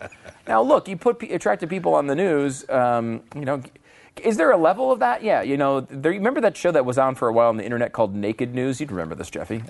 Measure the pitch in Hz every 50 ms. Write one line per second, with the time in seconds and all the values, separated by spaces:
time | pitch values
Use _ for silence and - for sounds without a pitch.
0 | - - - - - - - _ _ - 226 226 233 262 294 - - - 196 170
1 | - 247 233 - - - - 170 - 208 208 180 185 156 180 190 170 170 160 151
2 | 143 139 139 156 196 190 160 143 143 143 131 131 - - 127 131 123 123 120 117
3 | 117 113 113 117 - _ - 143 147 127 143 139 123 - - _ _ _ _ _
4 | - _ _ - - 220 220 214 330 302 240 180 160 165 190 214 262 262 262 214
5 | 226 240 247 - - 214 175 123 95 117 139 143 143 139 139 135 123 - - 139
6 | 135 156 180 202 190 226 277 311 226 202 160 - - 175 165 151 127 123 123 135
7 | 131 131 131 - 131 117 113 117 117 117 113 110 98 110 120 117 120 113 - -
8 | 113 101 98 104 101 104 113 - 123 123 123 127 127 135 131 - 151 139 104 90
9 | 82 80 80 76 78 - - 76 76 - 104 117 113 -